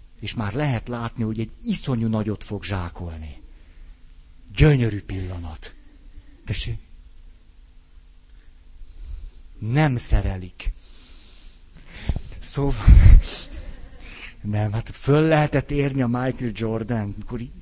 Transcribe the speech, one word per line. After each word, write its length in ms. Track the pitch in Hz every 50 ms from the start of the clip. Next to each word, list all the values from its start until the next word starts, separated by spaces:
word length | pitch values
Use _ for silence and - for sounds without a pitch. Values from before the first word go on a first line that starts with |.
| - - - -
és 140 | 110 104 -
már 200 | 117 107 101 98
lehet 340 | 139 151 143 123 107 - 120
látni, 360 | 120 117 117 117 - 120 110
hogy 160 | 110 107 110
egy 120 | 113 113 - - -
iszonyú 440 | 240 190 - - 143 127 113 113 113
nagyot 360 | 110 107 101 110 101 - -
fog 200 | - 107 98 -
zsákolni. 800 | 101 101 92 87 87 - - 90 85 80 80 78 76 73 - - - - - - - - - - - - - - - - - - - - - - - 98
Gyönyörű 460 | 98 147 156 143 131 120 110 101 98
pillanat. 720 | - - 98 95 92 90 90 87 85 82 80 - - - - - - - - - - - - - - - - - -
Tessék? 320 | - - - - - - - - - - - - - - - - - - - - - - - - - - - - - - - - - - - - - - - - - - - - - - - - - - - - - - - - - - - - - - -
Nem 400 | 104 110 120 151 156 143 127 120
szerelik. 760 | - - - 104 98 98 95 95 90 90 - - - - - - - - - - - - - - - - - - - - - - - - - - - - - - - - - - - - - -
Szóval, 460 | - - - 139 143 - - - - - - - - - - - - - - - - - - - - - - - - - - - - - - - - - - -
nem, 300 | - 107 104 107 107 104
hát 180 | 101 113 - -
föl 380 | - - - 135 143 151 160 160
lehetett 440 | 160 151 151 147 - 139 - -
érni 300 | 143 143 143 139 131 135
a 60 | 127 117
Michael 440 | 120 123 127 131 123 - 127 117 101
Jordan, 600 | 98 113 110 113 110 110 104 120 110 104 101 92 104
mikor 240 | 101 - 117 113
í-, 100 | 120 143 - 180